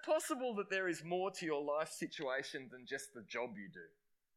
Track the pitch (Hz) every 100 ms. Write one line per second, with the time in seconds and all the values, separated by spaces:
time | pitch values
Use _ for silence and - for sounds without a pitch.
0 | - 320 - 269 254 208 190 190 185 156
1 | 160 180 190 - 160 147 147 147 165 -
2 | 170 - 135 135 139 147 127 127 123 135
3 | - 123 95 120 120 104 95 90 82 -
4 | _ _ _